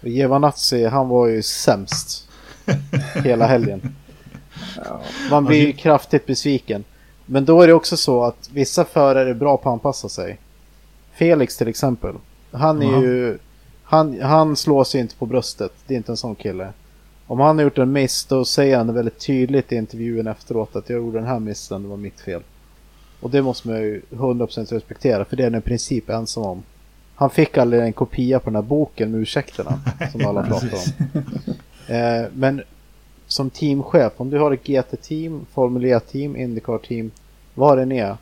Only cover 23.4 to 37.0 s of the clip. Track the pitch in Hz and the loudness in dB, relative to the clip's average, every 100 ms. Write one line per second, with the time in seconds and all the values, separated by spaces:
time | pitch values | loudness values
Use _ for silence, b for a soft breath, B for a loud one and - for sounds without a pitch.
23.4 | 135 123 120 113 107 104 - 117 131 120 | 0 -2 -6 -4 -4 -6 -12 -6 -2 -2
24.4 | 117 - 110 113 - - 139 107 98 127 | -4 -6 -6 -8 -8 -4 0 0 -2 -2
25.4 | 123 117 - 120 - 127 - 110 113 - | -2 0 -4 -4 -4 -6 -4 -8 -6 -8
26.4 | 104 90 - _ _ _ _ - 139 - | -6 -8 -14 _ _ _ _ -2 0 4
27.4 | 156 - 120 120 117 110 127 - 123 131 | 2 4 4 4 2 0 -4 -2 0 0
28.4 | - 107 107 147 147 - 110 110 110 - | 0 -4 -2 -2 -2 -2 -4 -2 -2 -4
29.4 | 139 - - - 123 - 156 117 104 101 | -6 -10 -6 -4 -4 -6 -8 -4 -2 -2
30.4 | 92 107 123 104 90 - 135 156 139 - | -2 -2 -2 -4 -6 -4 -4 -4 -6 -10
31.4 | - 175 - - - 117 117 117 117 127 | -8 -10 -12 -20 -6 -2 0 -2 -4 -2
32.4 | 131 139 - - _ - _ - _ - | -2 -2 -8 -20 _ -20 _ -20 _ -6
33.4 | 135 - 151 139 135 175 120 - 127 143 | -6 -4 -2 -2 2 2 2 -2 -4 0
34.4 | 147 135 - 135 127 - - 156 165 156 | 0 0 -2 -2 -2 -8 -8 -8 -8 -10
35.4 | 139 - 127 123 127 120 - 135 143 123 | -10 -2 -2 0 0 0 -2 -8 -8 -8
36.4 | 127 113 - 113 - 117 | -8 -8 -6 -8 -6 -8